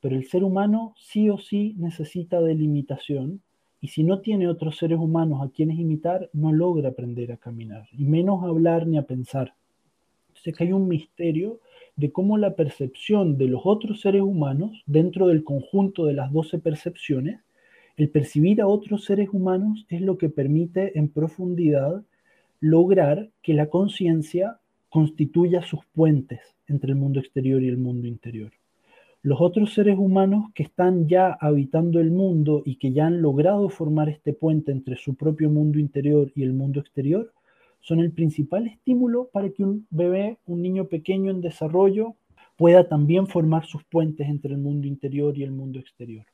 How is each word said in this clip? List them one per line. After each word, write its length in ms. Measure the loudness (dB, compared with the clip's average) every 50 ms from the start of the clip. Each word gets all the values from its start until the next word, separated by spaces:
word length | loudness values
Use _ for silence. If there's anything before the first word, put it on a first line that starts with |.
pero 140 | -4 -2 -4
el 100 | -4 -4
ser 180 | -2 -2 -2 0
humano 520 | 0 0 0 0 0 0 0 -2 -6 _
sí 320 | _ -20 -8 -2 0 2 2
o 80 | 0
sí 380 | -2 -6 -6 -4 -4 -4 -4 -4
necesita 640 | -6 -6 -6 -6 -8 -10 -8 -8 -10 -6 -2 0 0
de 140 | 2 2 2
limitación, 880 | 0 0 0 0 -2 -2 -4 -8 -10 -6 -6 -6 -6 -4 -6 -10 -12 _ _ _ _ _ _ _ _
y 100 | -16 -10
si 140 | -4 0 0
no 180 | 0 0 -2
tiene 260 | -2 -4 -2 0 0
otros 300 | -2 -2 -4 -6 -8 -6
seres 220 | -4 -2 -2 0 0
humanos 420 | 0 0 0 0 0 0 -2 -4 -6
a 60 | -8
quienes 260 | _ -2 -2 -2 -2 -2
imitar, 500 | -2 -2 -2 -2 -2 -4 -4 -4 -6 -6 -6
no 180 | -2 0 2
logra 380 | 2 2 2 2 0 0 -2 -4
aprender 420 | -6 -6 -10 -10 -8 -8 -8 -10
a 60 | -12
caminar, 500 | -14 _ -14 -14 -12 -14 -14 -16 -18 -20 _
y 140 | -8 -4 0
menos 380 | 0 2 2 2 0 0 -2 -2
a 40 |
hablar 400 | -2 0 2 2 4 2 2 0
ni 100 | 0 -2
a 60 | -2 -2
pensar. 500 | -4 -8 -8 -8 -8 -6 -6 -6 -6 _ _ _ _ _ _ _ _ _ _ _ _ _ _ _ _
Entonces, 260 | _ _ _ -12 -6
que 60 | -4 -2
hay 100 | 0 0
un 140 | 0 2
misterio 720 | 0 0 -2 -4 _ _ -4 -2 -2 -2 -2 -4 -6 -8 -12 _ _ _ -20 -20 _ _
de 160 | -4 -4 -2
cómo 260 | -2 0 0 0 2
la 180 | 2 0 0 0
percepción 840 | 0 -2 -2 -2 -6 -8 -8 -8 -12 -2 0 0 2 2 2 2
de 100 | 2 2
los 140 | 0 0 0 2
otros 360 | 0 0 0 0 -8 -10 -2
seres 200 | 0 2 2 2 2
humanos, 580 | 2 0 0 -2 -2 -2 -2 -4 -4 -8 -12 _
dentro 400 | 0 2 2 2 2 2 2 2
del 160 | 4 4 2 0
conjunto 600 | -2 -6 -6 -6 -2 0 0 0 0 -2 -2 -2
de 80 | -2 0
las 180 | -2 -4 -2
doce 260 | -2 -2 -2 -2 -6
percepciones, 840 | -4 -4 -4 -4 -4 -8 -12 -12 -10 -6 -4 -4 -2 -2 -6 -8 -10 _ _ _ _ _ _ _ _ _ _ _
el 120 | -2 -2 2
percibir 520 | 2 0 0 0 0 2 4 4 4 4
a 60 | 4
otros 380 | 2 2 0 0 -4 -6 -6 -2
seres 240 | -2 0 0 0 -2
humanos 540 | -2 -2 -2 0 0 0 0 -2 -4 -4 -8 _
es 120 | -8 -4
lo 160 | -2 -2 -2
que 120 | -2 -2 -4
permite 680 | -2 -2 -2 0 2 0 0 -2 -2 -4 -4 -2 -2
en 120 | -2 -2 -2
profundidad 920 | -2 -4 -4 -4 -6 -8 -6 -6 -2 0 2 2 2 2 0 -2 -4 -6 -10 _ _ _ _ _ _ _ _ _ _ _
lograr 720 | 2 4 6 6 6 6 6 4 6 4 2 0 -2 -12 _ _
que 120 | _ 0 2
la 160 | 2 2 2
conciencia 920 | 2 0 0 0 -2 -2 0 2 2 0 0 -2 -2 -2 -2 -4 -6 _ _ _ _ _ _ _
constituya 720 | 2 2 2 2 2 -2 -4 0 2 2 2 4 2 0 -2
sus 220 | -4 -10 -10 _ _ _
puentes 460 | 2 4 4 4 2 0 -4 -14 -16 -16 _ _ _ _
entre 240 | -4 -4 -4 -2 -2
el 60 | -2
mundo 220 | 0 0 0 -2 -4
exterior 420 | -6 -4 _ -2 0 0 0 2 0
y 40 |
el 100 | 0 -2
mundo 300 | -2 -4 -4 -4 -6 -6
interior. 440 | -8 -10 -10 _ -14 -12 -12 -14 -14 _ _ _ _ _ _ _ _ _ _ _ _ _ _ _
Los 180 | 0 2 4
otros 320 | 2 2 4 2 0 0 2
seres 240 | 2 4 4 4 4
humanos 460 | 2 4 4 4 4 4 2 0 -2 -4 _
que 80 | -8 -8
están 440 | -8 _ 0 2 2 4 2 2
ya 240 | 4 4 4 4 4 2 0
habitando 600 | 0 2 2 2 0 0 0 0 0 2 2 2
el 120 | 2 2
mundo 520 | 2 2 2 2 2 2 2 2 2 0 0
y 100 | -4 -8
que 140 | _ -2 0
ya 160 | 2 2 2
han 140 | 2 2 2
logrado 480 | 2 2 2 4 2 2 4 2 0 -2
formar 400 | -2 -4 -2 0 0 0 0 -2
este 240 | -4 -4 _ -6 -4
puente 380 | -2 0 0 0 0 0 -2
entre 240 | -4 -4 -4 -8 -10
su 200 | -8 -6 -8 -6
propio 340 | -2 -2 -2 0 2 2 2
mundo 280 | 2 2 2 2 2 0
interior 520 | 0 -2 _ -2 0 4 4 4 2 2 _
y 80 | -4 -2
el 100 | -2 -2
mundo 260 | -2 -2 -2 -4 -4
exterior 540 | -6 _ _ -4 -2 0 0 0 -2 -6 _ _ _ _ _ _ _ _ _ _
son 180 | _ -2 0 2
el 120 | 2 0
principal 560 | 0 0 -2 -2 0 -2 -4 -2 -2 -4 -4
estímulo 600 | -4 -10 _ _ 0 2 2 2 0 0 -2 -4 -4
para 180 | _ -4 -4 -4
que 120 | -4 -2 -2
un 240 | -2 -2 -4 -6 _
bebé, 480 | -2 0 0 0 0 0 -2 -4 -6 _ _
un 160 | -8 -6 -4
niño 240 | -2 -2 -2 -4 -4
pequeño 460 | -4 -6 -8 -4 -4 -2 -2 -2 -2
en 100 | -2 -4
desarrollo, 760 | -6 -8 -6 -6 -6 -2 2 4 4 4 4 0 -2 -4 -8 _ _ _ _ _ -20 _ _
pueda 300 | _ 6 8 10 8 8
también 400 | 6 2 2 2 4 4 2 2
formar 380 | 0 0 0 2 2 2 0 -2
sus 180 | -4 -14 -14 -14
puentes 440 | _ -2 0 0 0 -2 -4 -4 -4
entre 240 | -4 -4 -4 -6 -6
el 60 | -4
mundo 280 | -4 -4 -4 -4 -4
interior 500 | -6 -8 -8 -8 -6 -4 -2 -2 -2 -2
y 60 | -4 -8
el 80 | -8
mundo 280 | -8 -10 -10 -10 -12 -12
exterior. 460 | -14 _ _ _ -16 -16 -16 -18 -18 _